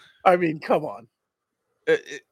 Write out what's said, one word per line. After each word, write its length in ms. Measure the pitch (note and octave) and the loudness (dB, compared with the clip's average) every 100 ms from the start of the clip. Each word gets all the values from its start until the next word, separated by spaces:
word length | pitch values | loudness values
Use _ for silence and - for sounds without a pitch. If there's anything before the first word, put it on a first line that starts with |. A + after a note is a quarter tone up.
| - _ G3 | -20 _ 2
I 100 | F3+ | 4
mean, 240 | E3+ D3+ | 2 -4
come 240 | - G3+ | -2 -2
on. 240 | D3+ G#2 A2+ _ _ _ _ _ _ _ - | -2 -12 -18 _ _ _ _ _ _ _ -2
It, 160 | D#3+ - | -2 -2
it, 160 | D3 _ | -18 _